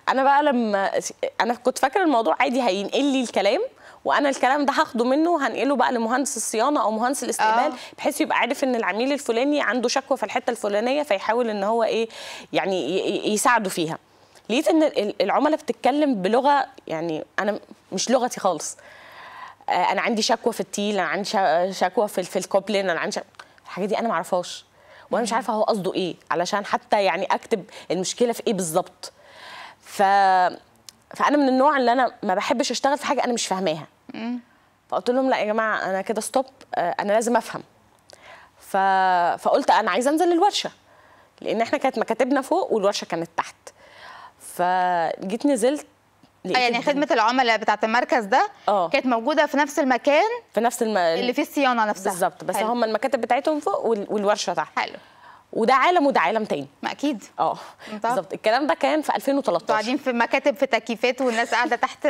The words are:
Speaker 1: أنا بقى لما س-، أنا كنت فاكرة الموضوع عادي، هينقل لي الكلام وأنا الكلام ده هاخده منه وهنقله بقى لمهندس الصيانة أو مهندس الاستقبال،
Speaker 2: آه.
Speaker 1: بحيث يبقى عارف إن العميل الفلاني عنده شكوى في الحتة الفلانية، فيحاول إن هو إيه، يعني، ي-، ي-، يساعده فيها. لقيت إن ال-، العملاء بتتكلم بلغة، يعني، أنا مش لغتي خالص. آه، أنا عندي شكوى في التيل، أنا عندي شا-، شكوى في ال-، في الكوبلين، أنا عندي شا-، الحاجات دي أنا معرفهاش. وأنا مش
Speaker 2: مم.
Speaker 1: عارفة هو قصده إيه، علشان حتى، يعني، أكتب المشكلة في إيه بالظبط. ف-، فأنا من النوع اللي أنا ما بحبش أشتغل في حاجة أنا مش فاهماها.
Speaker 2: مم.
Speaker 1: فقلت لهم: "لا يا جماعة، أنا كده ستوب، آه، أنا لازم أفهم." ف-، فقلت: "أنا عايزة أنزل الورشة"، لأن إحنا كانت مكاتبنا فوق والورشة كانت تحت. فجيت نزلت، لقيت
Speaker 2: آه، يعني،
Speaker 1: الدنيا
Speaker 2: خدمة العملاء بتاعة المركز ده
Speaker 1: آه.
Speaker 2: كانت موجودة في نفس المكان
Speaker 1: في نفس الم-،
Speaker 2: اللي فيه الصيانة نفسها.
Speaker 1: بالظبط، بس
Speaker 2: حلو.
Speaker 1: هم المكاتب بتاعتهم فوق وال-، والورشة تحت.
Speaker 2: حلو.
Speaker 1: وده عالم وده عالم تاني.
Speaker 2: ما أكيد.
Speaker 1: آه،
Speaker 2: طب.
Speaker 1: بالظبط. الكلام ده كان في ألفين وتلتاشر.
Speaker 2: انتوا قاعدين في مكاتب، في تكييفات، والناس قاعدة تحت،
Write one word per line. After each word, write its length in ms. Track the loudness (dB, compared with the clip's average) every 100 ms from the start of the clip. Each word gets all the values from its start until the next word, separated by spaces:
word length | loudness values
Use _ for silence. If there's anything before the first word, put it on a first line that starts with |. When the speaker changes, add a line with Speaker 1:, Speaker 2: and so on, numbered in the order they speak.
| -2
Speaker 1:
أنا 160 | 2
بقى 180 | 4 4
لما 580 | 4 2 0 0 0 -2
س-، 120 | -4 -6 -4 -2
أنا 140 | -2
كنت 240 | 0 -2 0
فاكرة 240 | 0 2
الموضوع 340 | 2 2 2 0
عادي، 220 | 0 2
هينقل 420 | 0 0 -2 0
لي 180 | 2 0
الكلام 380 | 0 0 2 0 -2 -10 -20 -8
وأنا 240 | 0 2 2
الكلام 360 | 2 2 2
ده 80 | 2
هاخده 320 | 0 0 0
منه 260 | 2 2 2
وهنقله 460 | 2 0 0 0 2
بقى 160 | 2
لمهندس 440 | 0 0 0 -2 -6
الصيانة 460 | -4 0 2 2
أو 80 | 0
مهندس 340 | 0 -2 -2
الاستقبال، 480 | -4 0 2 2 0
Speaker 2:
آه. 0 | -4 -14 -6
Speaker 1:
بحيث 220 | -4 -2
يبقى 180 | 0 0
عارف 260 | 0 0
إن 100 | -2
العميل 380 | 0 -2 -2 -2
الفلاني 480 | -2 -2 0 0 0
عنده 260 | 0 0 0
شكوى 280 | -2 -2 -4
في 60 |
الحتة 280 | -2 -4 -4
الفلانية، 520 | -4 -2 0 0 -2
فيحاول 480 | 0 -2 0 0 0
إن 140 | -2
هو 200 | 0 0
إيه، 240 | 0 0 -4 -8 -16 -16 -6
يعني، 380 | -2 0 -2 -2 -2
ي-، 120 | -2 -2 -2
ي-، 40 |
يساعده 360 | 0 2 2 0
فيها. 280 | -4 -4 -6 _ _ _ -14 -4
لقيت 180 | 0 2
إن 140 | 4
ال-، 320 | 2 0 -2 -2
العملاء 380 | 0 2 2 0
بتتكلم 560 | -4 -2 0 2 2
بلغة، 520 | 0 0 2 4 2 0 -8 -10
يعني، 380 | -6 -4 -6 -6 -4
أنا 200 | -4 -4 -8 -20 -10
مش 180 | -6 0
لغتي 300 | 0 0 0
خالص. 360 | 0 0 -6 -14 -20 -20 -20 -20 -20 -18 -20 -10 -2
آه، 40 |
أنا 280 | 0 0 0
عندي 220 | -2 0
شكوى 300 | 0 0 -2
في 80 | -4
التيل، 380 | -6 -4 -2 -2
أنا 100 | -2
عندي 200 | -4 -2
شا-، 420 | 0 2 2 0
شكوى 380 | 0 0 0 -2
في 100 | -2
ال-، 40 |
في 140 | -4 -4
الكوبلين، 520 | 0 -2 0 -2 0
أنا 100 | -2
عندي 200 | -4 -6
شا-، 40 | -10 -18 -20 _
الحاجات 240 | -14 -6 -4
دي 100 | -2
أنا 100 | -2
معرفهاش. 560 | -2 -2 -2 -4 -10 -18 _ -20 -20 -4
وأنا 120 | -2
مش 80 | 0
Speaker 2:
مم. 40 | -2
Speaker 1:
عارفة 160 | 0
هو 100 | 0
قصده 320 | 0 0 -2
إيه، 200 | -4 -4 -6 -4
علشان 360 | -2 -2 -4 -2
حتى، 380 | -6 0 0
يعني، 200 | 2 0 -2
أكتب 340 | -2 -2 -4 -4 -14 -6
المشكلة 420 | -4 -4 0 -2
في 100 | 0 -2
إيه 80 |
بالظبط. 580 | -2 -2 -2 -2 -8 -20 -20 -20 -20 -20 -18 -20 -20
ف-، 200 | -6 2 4 6 6 4 2 0 -14 _ -20 -20 -14 0
فأنا 200 | 2 4
من 120 | 4
النوع 280 | 4 4 4
اللي 160 | 2
أنا 200 | 2 0 -2
ما 120 | -2
بحبش 360 | -2 0 0 -2
أشتغل 280 | 0 0 0
في 80 | -2
حاجة 180 | -2
أنا 80 | -2
مش 140 | -2 -2
فاهماها. 400 | -2 -2 -2 -8 _ -16
Speaker 2:
مم. 260 | -10 -8 -8 -10 _ _ _ _
Speaker 1:
فقلت 220 | -4 0
لهم: 200 | 0 2
"لا 60 | 0
يا 60 |
جماعة، 400 | 0 -2 -2 -2 -2
أنا 120 | -4
كده 180 | -4 -6
ستوب، 260 | -2 -2 -2 -8 -8
آه، 200 | -4 -2 -2
أنا 120 | 0
لازم 240 | 2 2 0
أفهم." 260 | 0 -10 -14 _ _ _ _ -20 -20 -20 -20 _
ف-، 800 | -4 0 2 4 4 4 2 0
فقلت: 260 | 2 2 4
"أنا 200 | 4 2
عايزة 200 | 2 2
أنزل 220 | 2 2
الورشة"، 380 | 4 2 2 -6 -10 _ -20 -20 -20 _ -10
لأن 200 | -4 -2
إحنا 180 | -2 0
كانت 200 | 0 0
مكاتبنا 420 | -2 0 0 0
فوق 300 | 0 0 0
والورشة 320 | 0 0 -2
كانت 260 | -4 -6 -6 -6
تحت. 180 | -8 -12 -20 -20 -20 -20 -20 -20 -20 -20 -10
فجيت 920 | -2 0 2 0 0 -2 -4 -6 -2 0
نزلت، 400 | 2 2 0 -6 _ _ _ _ _
لقيت 120 | -2 0
Speaker 2:
آه، 40 |
يعني، 160 | 2 0
Speaker 1:
الدنيا 140 | 0
Speaker 2:
خدمة 160 | 0 0
العملاء 460 | 2 2 2 2 2
بتاعة 220 | 0 0
المركز 400 | 0 0 2 0
ده 240 | 2 2 2 -2 0
Speaker 1:
آه. 200 | 0 2
Speaker 2:
كانت 180 | 0 0
موجودة 400 | 0 2 2 2
في 100 | 2
نفس 220 | 0 0
المكان 460 | 0 2 4 4 2 -2 -6
Speaker 1:
في 60 | -2
نفس 220 | 0 0
الم-، 140 | -2 2
Speaker 2:
اللي 360 | 2 2 0
فيه 100 | -2
الصيانة 420 | -2 0 2 2
نفسها. 280 | 0 -2 -4
Speaker 1:
بالظبط، 320 | 0 -2 -2
بس 120 | -4 -2
Speaker 2:
حلو. 100 | -2
Speaker 1:
هم 160 | 0
المكاتب 360 | 0 0 -2 -2
بتاعتهم 400 | 0 0 0 -2
فوق 260 | -2 -2 -2
وال-، 200 | -2 -2
والورشة 440 | 0 0 0 -2
تحت. 240 | -4 -4 -4
Speaker 2:
حلو. 160 | -6 -8 -20 -20 -20 -20 _
Speaker 1:
وده 220 | 0 4
عالم 320 | 6 6 4 4
وده 140 | 2
عالم 240 | 2 0
تاني. 220 | -2 -4 -8 _
Speaker 2:
ما 100 | -8
أكيد. 320 | -4 -4 -4 -8 -4
Speaker 1:
آه، 140 | -2
Speaker 2:
طب. 460 | -4 -10 -18 -14 -6 -2
Speaker 1:
بالظبط. 240 | -2 -4
الكلام 340 | -4 0 2 2
ده 80 |
كان 280 | 0 0 0
في 140 | 0 -2
ألفين 200 | 0 0
وتلتاشر. 220 | 0 -2
Speaker 2:
انتوا 120 | 0
قاعدين 220 | -2 0 -2
في 160 | -2
مكاتب، 440 | -2 0 0 0 0
في 100 | 0
تكييفات، 540 | 0 -2 -2 0 0
والناس 340 | 0 0 0
قاعدة 220 | 0 0 0
تحت، 300 | -2 -2